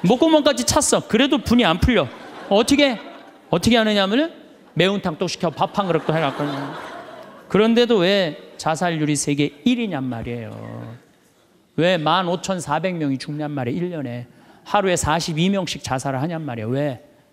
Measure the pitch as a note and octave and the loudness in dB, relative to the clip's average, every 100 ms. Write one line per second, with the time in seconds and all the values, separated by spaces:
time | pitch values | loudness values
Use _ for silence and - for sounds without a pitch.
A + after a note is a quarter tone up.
0 | F3 B3 E4 D#4 D4 C#4 A#3+ D#4 - G3 | 4 4 6 6 4 2 0 2 2 0
1 | - A3 C4+ C#4 - A#3+ G3 E3+ A#3 A3 | 2 2 2 2 2 4 4 2 2 2
2 | C3 - - - - G3+ A3+ C#4+ C#4+ A3 | 0 -6 -18 -16 0 2 4 4 4 0
3 | - - - - - F3+ A3+ A#3 A3 G#3 | -10 -20 -20 -20 -4 0 4 4 4 2
4 | F#3+ A#3 E4 - - - - - E3+ G3+ | 2 2 0 -4 -20 -20 -10 2 2 2
5 | F#3 D#3 F3+ - E3+ C3+ F#3+ - F#3+ D#3+ | -4 -4 -6 -2 -4 -2 -2 -2 0 0
6 | - D#3 D3 C3 D3 C#3 C#3 D#3 - - | 0 0 0 -2 -6 -6 -8 -10 -14 -16
7 | - - - - - F#3 A3 A#3 A#3+ A3+ | -16 -18 -20 -20 -2 2 4 4 4 4
8 | F3 G3+ F3 D3 - - D#3 D#3+ F3+ E3 | 4 2 0 -4 -16 -8 -4 -2 -2 0
9 | D3 C#3+ - C#3+ C#3+ - A#3+ A#3+ A3 D3+ | 0 0 -2 0 -2 0 -2 0 -2 -4
10 | C3 A#2 A#2 A#2+ A2 A2 A2 A#2 A#2 A#2+ | -6 -6 -8 -8 -10 -12 -12 -12 -14 -16
11 | _ _ _ _ _ _ _ - E3+ F3+ | _ _ _ _ _ _ _ 0 2 2
12 | D3+ F3 F3+ F3 - F#3 C#3+ D3+ F#3 F3 | 2 2 0 -4 -4 -6 -2 -2 -2 -2
13 | D3 C3 - D3 D3 C#3+ A#2+ D3+ F3+ E3 | -4 -4 -6 -8 -6 -4 -4 -4 -6 -6
14 | B2+ A#2+ A#2 - - - - G#3 F#3+ F3 | -8 -10 -12 -20 -20 -20 -2 0 2 0
15 | - E3 E3 D3+ F3+ G3 F3+ D3 - C3 | 0 -2 -2 0 0 0 -4 -8 -6 -4
16 | C#3 C3 D#3 E3 D3 A#2 A2 C3+ D3 A#2+ | -4 -4 -4 -6 -8 -6 -4 -2 -4 -6
17 | - _ _ | -16 _ _